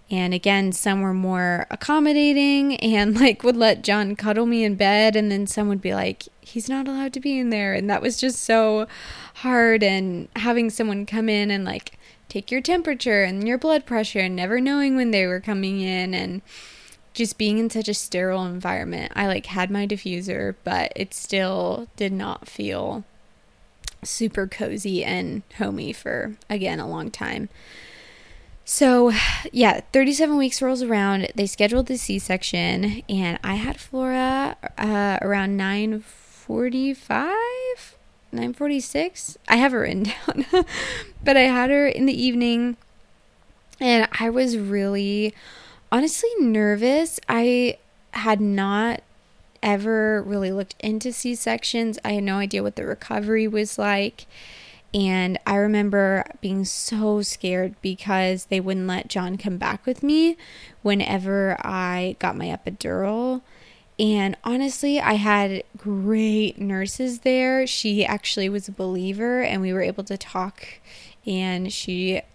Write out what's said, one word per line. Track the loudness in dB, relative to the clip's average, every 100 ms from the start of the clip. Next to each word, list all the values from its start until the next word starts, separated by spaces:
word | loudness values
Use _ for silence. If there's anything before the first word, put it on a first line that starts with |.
| _
And | -2 0
again, | 0 2 2 2
some | 0 0 0
were | 0
more | 0 0 0 0 0 -4
accommodating | -6 0 2 4 4 4 4 4 4 2 2
and, | 2 4 4
<laughs> | 6
like, | 6 6
would | 2 6
let | 4 4
John | 2 2 2 -2
cuddle | 0 2
me | 2 2
in | 2
bed, | 2 4 6 6
and | 4 2
then | 0 -2
some | 0 0
would | 0
be | -2
like, | -2 -2 -6 -12 _
"He's | -12 -8 -4
not | -4 -2
allowed | -4 -4
to | -4
be | -2 0
in | 0
there." | 0 0
And | 0 0
that | 0
was | 0 0
just | -2 -2
so | 2 4 4 2 -2 -8 -16 -16 -18
hard. | -8 0 4 6 6
And | 4 2 0 -4 -6
having | -4 0 2 2
someone | 0 -2 -2 -4
come | -2 2
in | 2 2
and, | 0
like, | -2 -6 -10 -18 -20 -20 -10
take | -10 -4
your | -2
temperature | 2 0 0 -2 2 4
and | 2 0 -2
your | 0
blood | 2 2 2
pressure | -2 0 0
and | 0
never | 0 0 2
knowing | 2 2 2 2
when | 4
they | 2 2
were | 0
coming | -2 -2 0 -2
in | -2 -2 -2
and | -4 -4 -8 -12 -20 -20 -20 -20 -20 -14
just | -4 -2 0
being | 0 2
in | 0
such | -2 -2
a |
sterile | -4 -4 -2 0 0 -4
environment. | -4 -4 -4 -4 -8 -6
I, | -2 -2
like, | -2 -4
had | -4 -2
my | -2 -2
diffuser, | -4 -6 -8 -6 -6 -6 -6
but | -4 -2 -2 -4
it | -8
still | -8 -4 -2 0 -2 -2 -4 -8
did | -6 -4
not | -4 -6 -8 -12
feel | -8 -6 -4 -4 -6 -12 -20 -20 _ _ _ -20 _ -16 -12
super | -10 -4 -2 -2 -6
cozy | -6 -6 -6 -4 -4
and | -2 -4 -4 -8 -10 -6
homey | -6 -4 -8
for, | -8 -6 -6 -6 -10 -8
again, | -4 -4 -4
a | -6
long | -8 -8
time. | -8 -8 -6 -8 -12 -20 -20 -20 -20 -20 -20 -20 -20 -20 -18
So, | -4 4 6 8 6 4 0 -2 -4
yeah, | 4 4 4 2
thirty-seven | 4 4 4 2 4
weeks | 2 0
rolls | 0 0
around. | 0 2 2 0 -2
They | -2 -4
scheduled | 2 2 4 0
the | -2
C-section, | -2 -4 -2 -2 -2 -2 0 0 -2 -4 -4
and | -2 -2 -2
I | -4
had | -4 -4 -8
Flora, | -8 -4 -2 0 0 0 -2 -6 -10 -4
uh, | -2 0 0 0
around | 0 0 0 -2
nine | -2 0 -2 -4
forty-five, | -8 -20 -20 -20 -6 -2 -2 0 -2 -4 -2 -2 0 -2 -2 -4 -6 -8 -12 -20 -20 _ _
nine | -6 -6
forty-six. | -4 -2 -2 -2 -4 -4 -6 -12 -14 0
I | 4
have | 4
her | 2
written | 0 0
<laughs> | -2 -2 -4
down, | -4 2 2 2 -2 -8 -8 -10 -4
but | 4 6
I | 6
had | 4 4
her | 4 4
in | 4 2
the | 2
evening, | 0 2 2 2 0 -4 -14 -20 -20 _ _ _ _ _ _ -2
and | 2 4 2 0
I | 0
was | 2 2 0
really, | 0 0 0 0 0 0 -2 -4 -16 -20 -20 -20 -2
honestly | 0 2 0 -2 2
nervous. | 2 4 2 2 2 2 0 -4 -2
I | 2 2 2 2 -2 _ _ _
had | -4 0 2
not | 2 0 0 0 0 -4 -10 _ _ _ -20 _
ever | -2 0 0 2 2 0
really | -2 -2 -2
looked | -2 -6 -6
into | -4 -2 -4
C-sections. | -4 -4 -2 -2 -2 -2 -2 -2 -2
I | -4
had | -2
no | 0 -2
idea | -2 -2
what | -4 -4
the | -6
recovery | -8 -6 -6 0 0 0
was | 0 -2 -2
like. | 0 0 -2 -6 -18 -20 -20 -20 -20 -20 -6
And | 0 2 2 0 -2 0
I |
remember | 2 2 2 2 2 2 0 -2 -6
being | -4 -2
so | -4 -4 -4 -2 0 0
scared | -2 -4 -2 -2 -2 -4
because | -6 -6 -2 0 2 -2 -2
they | -2
wouldn't | 0 -2 -2
let | -4 -4
John | -6 -4 -4
come | -4 -4
back | -2 -2 -4
with | -2
me | 2 4 4 0 -8 -20 -20 -4
whenever | 0 0 0 -2 0 0 0 -2
I | -4 -4 -2 -2 -4 -2
got | -4 -4
my | -6
epidural. | -8 -8 -8 -6 -2 -2 -2 -2 -4 -8 -20 -20 -20 _ -2
And | 2 2 0 -4
honestly, | -4 -2 -2 0 0 2
I | 2
had | 2 4 2 2 -2 -8 -10
great | -6 -2 0 2 2 2 0 -2
nurses | -4 -2 -4 -4 -4 -2
there. | 0 2 2 2 0
She | -2 0 0
actually | 0 -2 -4 -2 -2
was | -2 -6
a |
believer, | -6 -4 -2 -4 -2 -2 0
and | 0 0
we | -2
were | 0
able | -2 -4
to | -8 -10
talk. | -8 -6 -6 -8 -18 -20 -20 -20 -20 -14
And | -4 -2 -2 -2 -4
she, | -6 -6 -4 -2 -2 -6